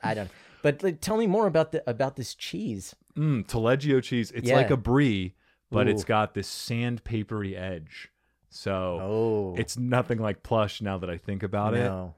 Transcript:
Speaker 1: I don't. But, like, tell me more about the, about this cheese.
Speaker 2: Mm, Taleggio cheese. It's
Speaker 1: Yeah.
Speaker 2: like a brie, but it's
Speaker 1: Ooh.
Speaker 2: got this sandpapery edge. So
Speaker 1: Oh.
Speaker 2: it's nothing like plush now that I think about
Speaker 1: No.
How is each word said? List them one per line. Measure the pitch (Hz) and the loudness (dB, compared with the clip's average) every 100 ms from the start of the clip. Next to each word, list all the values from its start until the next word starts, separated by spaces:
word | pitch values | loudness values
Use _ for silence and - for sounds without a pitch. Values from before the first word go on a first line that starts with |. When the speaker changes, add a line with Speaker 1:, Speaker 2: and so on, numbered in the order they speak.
| 110 | -2
Speaker 1:
I | |
don't. | 107 95 - - - | -2 -6 -12 -20 0
But, | 147 147 | 0 2
like, | 190 160 | -2 -2
tell | - 220 | -2 0
me | 226 | 2
more | 202 208 | 4 4
about | 160 156 | 4 2
the, | 156 - | 0 -2
about | 117 135 139 | -2 -2 -4
this | 120 | -10
cheese. | - - 175 208 98 - - _ - | -10 -10 -8 -6 -6 -8 -18 _ -2
Speaker 2:
Mm, | 151 123 - | 2 2 0
Taleggio | 117 113 139 147 131 | 0 2 2 4 2
cheese. | - 123 107 | 2 -2 -2
It's | 117 120 | -2 4
Speaker 1:
Yeah. | 131 | 4
Speaker 2:
like | 120 | 6
a | 131 | 2
brie, | 110 135 139 101 90 - _ _ - | 4 4 4 2 -2 -8 _ _ -2
but | 107 104 | 2 4
it's | 104 | 2
Speaker 1:
Ooh. | 92 | 2
Speaker 2:
got | 107 104 | 2 2
this | 101 95 | -2 -6
sandpapery | - - 117 120 117 - 113 104 107 98 92 | -8 -4 -2 -2 -4 -4 -4 -2 -4 -4 -6
edge. | 92 87 76 - - _ _ _ _ | -6 -8 -10 -18 -20 _ _ _ _
So | - 101 95 92 85 | -10 -4 -2 -2 -2
Speaker 1:
Oh. | 95 110 113 107 95 90 | -2 0 2 2 0 -4
Speaker 2:
it's | 90 123 | -4 -2
nothing | 123 123 123 113 | 0 2 2 -2
like | 110 95 | -2 -4
plush | - 113 101 - | 0 2 2 -2
now | 104 95 | -4 -4
that | 87 | -4
I | 87 | -6
think | - 95 | -6 -6
about | 98 101 107 | -2 0 2
Speaker 1:
No. | 120 120 92 90 | 2 0 -2 -8